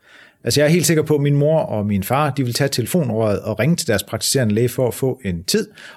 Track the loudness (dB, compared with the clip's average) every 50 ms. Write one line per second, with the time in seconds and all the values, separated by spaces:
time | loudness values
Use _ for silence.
0 | _ _ -20 -20 -20 -20 _ _ -4 -2 2 2 4 4 4 2 2 2 2 2
1 | 2 2 2 2 2 2 2 2 4 2 2 2 0 -2 -2 -2 -2 0 0 0
2 | 0 0 0 0 0 0 0 -2 -2 -2 -2 -2 -2 -2 -2 -2 -2 0 0 0
3 | 0 0 0 0 0 0 0 -2 -2 -4 -2 0 0 0 0 0 0 0 0 0
4 | -2 -4 -6 -6 -2 -2 0 0 0 2 2 2 0 0 0 0 -2 -2 -2 -2
5 | -4 -4 -4 -4 -6 -6 -6 -6 -4 -2 -2 -2 -2 -4 -10 -20 -20 -20 -12